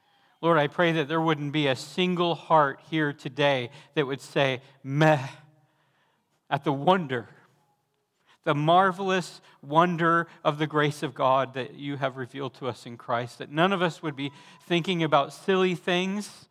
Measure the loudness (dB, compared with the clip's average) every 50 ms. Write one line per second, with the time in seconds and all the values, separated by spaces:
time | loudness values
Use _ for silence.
0 | _ _ _ _ _ _ _ _ 0 2 4 4 2 0 0 0 0 2 2 0
1 | -2 -2 -2 0 0 0 0 -2 -4 -4 -2 -2 0 0 -2 -2 -6 -8 -4 -2
2 | -2 -2 0 0 -2 -2 -2 -4 0 2 4 4 4 2 0 -6 _ -6 -4 -2
3 | -2 -2 -4 -6 -10 -10 -2 0 2 2 2 0 -2 -6 -12 -18 -20 _ _ -2
4 | -2 -2 -4 -8 -10 -4 0 0 2 2 0 -4 -8 -16 _ _ -10 -6 0 4
5 | 4 4 4 4 0 -6 -14 -18 -20 _ _ _ _ _ _ _ _ _ _ _
6 | _ _ _ _ _ _ _ _ _ -6 -6 -4 -2 -2 -4 0 2 2 2 2
7 | 0 -2 -6 -6 -8 -10 -18 -20 _ _ _ _ _ _ _ _ _ _ _ _
8 | _ _ _ _ _ _ _ _ _ -2 -2 0 2 4 6 6 4 4 0 -2
9 | -2 -2 0 -2 -2 -6 -12 -20 _ -20 _ _ -12 0 2 2 4 4 2 2
10 | 2 2 2 2 0 -4 -10 -4 -4 -4 -2 -2 -4 -2 0 0 0 0 0 -4
11 | -8 -8 -4 0 2 2 2 2 0 -2 -6 -8 -10 -10 -12 -12 -10 -10 -6 -4
12 | -4 -6 -4 -8 -10 -10 -10 -10 -10 -10 -10 -8 -8 -8 -8 -8 -12 -16 -16 -14
13 | -6 -4 -4 -4 -4 -6 -10 -14 -16 -6 -2 0 0 0 2 0 -2 -2 -4 -6
14 | -8 -8 -8 -8 -10 -10 -10 -14 -20 -20 -20 -20 _ -2 -2 0 0 0 0 0
15 | 2 4 4 2 2 0 -6 -6 -2 0 2 2 2 2 0 -2 -2 -2 -2 0
16 | -2 -2 -4 -6 -8 -10 -16 -20 -20 _